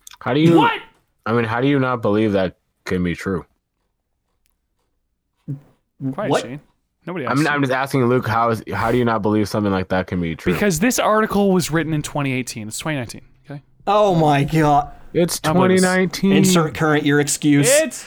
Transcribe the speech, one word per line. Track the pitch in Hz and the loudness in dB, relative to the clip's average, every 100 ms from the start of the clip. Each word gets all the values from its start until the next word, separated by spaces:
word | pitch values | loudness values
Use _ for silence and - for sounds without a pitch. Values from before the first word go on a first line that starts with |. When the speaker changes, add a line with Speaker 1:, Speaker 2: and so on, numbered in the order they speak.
| - - | -20 -12
Speaker 1:
How | 123 | -2
do | 139 | 2
you | 165 170 | 6 6
Speaker 2:
What? | 453 427 - _ _ _ - | 4 0 -10 _ _ _ -4
Speaker 1:
I | |
mean, | 117 | -2
how | 113 117 | -2 -2
do | 139 | 0
you | 143 | 0
not | 127 123 | 0 -2
believe | 110 104 110 | 0 2 2
that | 98 92 - _ _ | 0 -2 -6 _ _
can | - 92 | -6 -4
be | 87 | -2
true? | 82 98 87 - _ _ _ _ _ _ _ _ _ _ _ _ _ _ _ _ _ _ _ - 139 _ _ _ - 135 | -4 -6 -6 -8 _ _ _ _ _ _ _ _ _ _ _ _ _ _ _ _ _ _ _ -14 -14 _ _ _ -10 -8
Speaker 2:
Quiet, | 131 170 | -6 -2
Speaker 3:
What? | 147 | -2
Speaker 2:
Shane. | 113 147 _ _ _ _ - | -2 -14 _ _ _ _ -10
Nobody | 180 120 | -8 -2
Speaker 1:
I'm, | 131 | 0
Speaker 2:
asked | 151 | 0
Speaker 1:
I'm | 147 | 0
Speaker 2:
you. | 135 | 0
Speaker 1:
just | 131 | 0
asking | 135 139 120 | 0 0 2
Luke, | 127 113 | 2 0
how | 113 117 | 0 0
is, | 113 - | -2 -4
how | 101 113 | -4 0
do | 123 | 2
you | |
not | 117 110 | 2 0
believe | 107 107 101 | 0 0 0
something | 110 104 | -2 0
like | 95 92 | -2 -2
that | 92 90 | -2 -2
can | 92 | -4
be | 82 80 | -4 -4
true? | 180 | -2
Speaker 2:
Because | 165 208 156 | 0 0 0
this | 240 - | 0 0
article | 190 214 220 202 202 | 0 0 0 0 2
was | 185 143 | 2 0
written | 165 156 | -2 -2
in | 151 | -4
twenty | - 147 139 | -4 -4 -4
eighteen. | 127 120 120 107 | -4 -6 -10 -10
It's | - | -10
twenty | 160 143 | -6 -6
nineteen, | 113 - - _ - | -8 -12 -20 _ -18
okay? | 143 _ _ - | -18 _ _ -2
Speaker 3:
Oh | 208 208 | 2 2
my | 170 151 139 | 2 2 2
God. | 143 156 151 143 - - - | 2 2 2 2 0 -14 -6
Speaker 1:
It's | 143 170 - | -2 -2 -2
Speaker 2:
I | 156 | -2
believe | 170 185 185 | 2 4 4
it. | |
Speaker 1:
twenty | |
nineteen. | 185 185 185 - 196 | 2 2 -2 -2 2
Speaker 3:
Insert | 196 190 175 156 | 4 4 2 0
current | 117 156 147 | -2 0 2
year | 147 147 | 2 0
excuse. | 143 - 151 143 147 | 0 -2 2 2 4
Speaker 2:
It's | 285 311 - | 2 2 -6